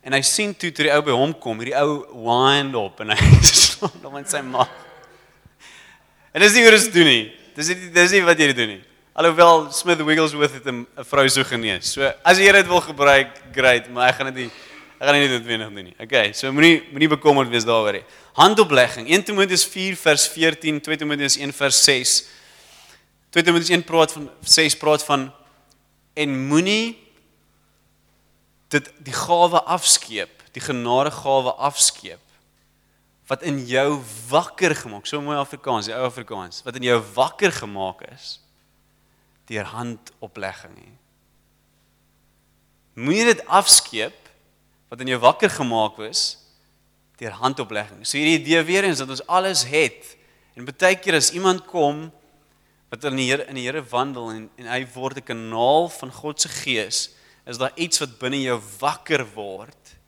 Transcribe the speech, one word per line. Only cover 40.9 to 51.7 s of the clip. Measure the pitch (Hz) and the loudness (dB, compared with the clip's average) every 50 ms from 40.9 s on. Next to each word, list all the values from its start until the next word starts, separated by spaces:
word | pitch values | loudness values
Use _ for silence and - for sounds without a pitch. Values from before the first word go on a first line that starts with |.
| 120 135 _ _ _ _ _ _ _ _ _ _ _ _ _ _ _ _ _ _ _ _ _ _ _ _ _ _ _ _ _ _ _ _ _ _ _ _ _ _ _ - | _ _ _ _ _ _ _ _ _ _ _ _ _ _ _ _ _ _ _ _ _ _ _ _ _ _ _ _ _ _ _ _ _ _ _ _ _ _ _ _ _ -10
Moenie | 120 139 170 214 233 233 | -4 -2 0 0 2 2
dit | 220 - - - | 0 0 -2 0
afskeep, | 165 190 196 - - - - - - 110 107 139 - _ _ _ _ _ _ _ _ _ _ _ _ _ _ _ | 0 0 4 4 2 2 2 -2 -6 -6 -6 -6 -8 _ _ _ _ _ _ _ _ _ _ _ _ _ _ _
wat | 120 120 | -16 -10
in | 127 131 127 | -6 -4 -4
jou | 123 | 4
wakker | 117 127 160 - 226 196 | 4 4 4 4 -2 -2
gemaak | - - 139 120 117 113 110 107 - - 107 | -2 -2 -4 -2 0 -2 -2 -2 -4 -10 -16
is, | 110 147 - - - - _ _ _ _ _ _ _ _ _ _ _ _ _ _ _ _ _ | -8 -6 -6 -6 -6 -8 _ _ _ _ _ _ _ _ _ _ _ _ _ _ _ _ _
deur | 120 110 95 95 | -14 -14 -10 -4
handoplegging. | 120 131 139 143 127 98 110 104 107 104 101 101 107 | -4 -4 -4 -4 -10 -8 -8 -8 -8 -10 -16 -14 -12
So | - - 143 | -8 -6 -2
hierdie | 147 156 165 156 | 0 0 0 0
idee | 131 147 160 165 156 | 0 0 0 0 0
weer | 160 180 196 196 | 0 -2 -2 0
eens, | 190 160 131 | -2 -4 -4
dat | 135 131 | -6 -10
ons | 135 131 - - | -10 -14 -8 -2
alles | 170 185 190 190 185 147 117 123 | -2 -2 -2 -2 -4 -4 -6 -2
het, | 143 156 156 117 - - - - - _ _ _ _ _ _ _ _ | 0 0 0 -2 -4 -10 -20 -20 -20 _ _ _ _ _ _ _ _
en | 117 123 123 | -18 -18 -18
baie | 131 _ 185 185 190 185 | -6 _ 0 0 0 0
keer | - 196 175 | -2 -2 0
as | 151 131 - | 0 0 -2
iemand | 160 170 190 190 185 185 - | -4 -2 -2 -2 -2 -2 -6
kom, | - | -10